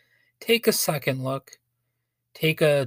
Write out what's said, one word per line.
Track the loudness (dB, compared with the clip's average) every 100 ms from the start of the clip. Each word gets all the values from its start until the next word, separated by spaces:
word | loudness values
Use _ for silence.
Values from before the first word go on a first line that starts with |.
| _ _ _ _
Take | -2 0 2
a |
second | 0 -2 -2 -2 -4
look. | -4 -8 -10 -20 _ _ _ _ _ _ _
Take | -4 -4 2
a | 2 2